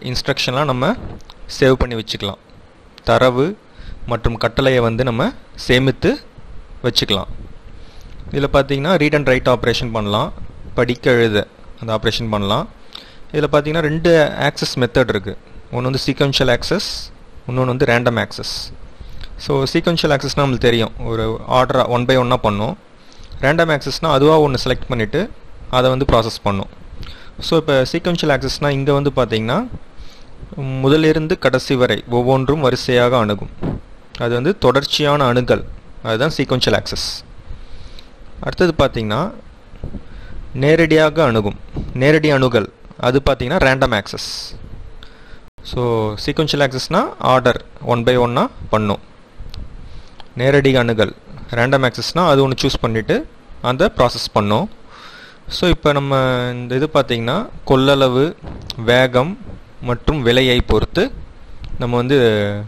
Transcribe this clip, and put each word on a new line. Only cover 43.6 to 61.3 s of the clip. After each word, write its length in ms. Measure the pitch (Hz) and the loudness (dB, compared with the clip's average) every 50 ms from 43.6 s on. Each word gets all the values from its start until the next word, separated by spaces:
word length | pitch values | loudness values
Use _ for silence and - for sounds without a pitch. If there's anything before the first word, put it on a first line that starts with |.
| 143 | 4
random 320 | 131 131 131 135 120 113 | 2 4 4 2 2 2
access. 300 | 101 - - - - - - - - - - - - - - - - - - - - - - - - - - - - - - _ - - - | -2 -2 -4 -10 -10 -10 -10 -10 -12 -12 -12 -14 -14 -14 -14 -14 -14 -14 -16 -16 -16 -18 -18 -20 -20 -20 -18 -18 -18 -20 -20 _ -18 -14 -8
So, 120 | - 127 123 120 117 110 110 107 104 - | -4 -2 -2 0 0 0 -2 -2 -4 -6
sequential 420 | - 147 143 - 156 143 - 143 143 | -6 -4 -2 -2 -2 0 2 0 0
ஆக்சஸ்னா 360 | 131 131 127 - - 156 202 285 381 - - - 127 | 0 0 -6 -6 -2 -2 -2 -2 -2 -6 -2 2 4
order, 280 | 127 127 123 123 - - - - - - - 120 120 | 4 4 4 2 0 0 -6 -14 -18 -10 -2 -2 0
one 80 | 117 117 | 2 2
by 80 | 127 127 | 2 4
one-ஆ 260 | 123 120 120 120 147 226 269 - - - - | 4 2 2 2 0 -2 -2 -4 -10 -6 -2
பண்ணும். 320 | 110 107 107 101 98 - - - - - - - - - - - - - - - - - - - - - - - - - - - - | -2 0 0 0 -2 -4 -8 -20 -20 -20 -20 -20 -18 -16 -14 -14 -12 -12 -12 -14 -14 -16 -16 -16 -16 -16 -18 -18 -20 -20 -20 -14 -6
நேரடி 340 | 123 127 135 143 143 135 139 131 127 | 0 2 4 4 4 4 4 4 4
அணுகல், 320 | 117 117 113 107 101 - - - - - - - - - 120 | 2 2 2 2 2 0 0 -10 -20 -18 -16 -16 -10 -6 0
Random 280 | 117 120 135 139 131 131 | 0 2 4 4 2 2
ஆக்சஸ்னா 360 | 120 - 123 113 - - 170 180 160 | 0 -2 -2 -8 -2 0 2 4 4
அது 100 | 139 139 135 | 6 4 4
ஒண்ணு 120 | 131 127 - | 2 2 0
choose 200 | - 135 - - - | 0 -2 0 0 -2
பண்ணிட்டு 320 | 131 113 110 107 - 180 262 320 - - - - - - - - 120 | -2 -2 -2 0 0 -2 -2 -2 -6 -16 -20 -20 -20 -14 -4 -2 -2
அந்த 140 | 131 135 190 220 - | 0 2 0 0 2
process 300 | - 127 120 - - - - - | 2 2 2 2 -4 -8 -2 0
பண்ணும். 320 | 113 104 104 104 123 190 - - - - - - - - - - - - - - - - - | 0 2 2 2 0 0 -2 -8 -16 -20 -20 -20 -20 -20 -20 -20 -20 -20 -20 -20 -18 -14 -10
So, 140 | - - 185 175 156 | -6 0 2 2 2
இப்போ 160 | - - 151 143 | 2 2 2 2
நம்ம 200 | 143 139 139 135 135 131 131 127 123 123 123 123 | 2 0 0 0 2 2 2 0 0 -2 -4 -6
இந்த 260 | 123 123 120 127 131 | -8 -6 -4 -2 -2
இது 80 | 151 151 - | -2 2 2
பார்த்தீங்கன்னா, 420 | 143 127 - 120 113 113 117 147 202 247 - - - - - | 0 2 2 -2 -2 0 -2 -2 -2 -4 -6 -12 -10 0 2
கொள்ளளவு, 560 | 135 131 135 139 143 139 135 127 123 131 143 175 - - - - - - - - - - 110 113 | 4 4 6 4 4 4 4 4 4 2 2 0 -2 -8 -14 -14 -14 -14 -12 -12 -10 -4 0 4
வேகம் 420 | 123 127 131 127 123 123 139 175 208 - - - - - - - - - - 123 | 4 4 4 4 4 2 2 0 -4 -10 -12 -16 -16 -16 -18 -20 -18 -10 -4 -4
மற்றும் 320 | 120 - - - 156 147 120 | -4 -2 0 -2 0 2 2
விலையை 320 | 117 123 131 131 127 123 123 - - | 4 4 4 4 4 4 2 2 2
பொறுத்து 320 | 110 107 - - - 170 226 277 - - - - | 2 2 2 0 0 0 0 0 -2 -10 -14 -16